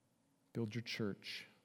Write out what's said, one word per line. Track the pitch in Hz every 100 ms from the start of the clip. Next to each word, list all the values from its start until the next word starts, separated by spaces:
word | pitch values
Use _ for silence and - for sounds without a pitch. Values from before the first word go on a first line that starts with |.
| _ _ _ _ _
Build | 117 113
your | 117
church. | - - 104 92 - - - -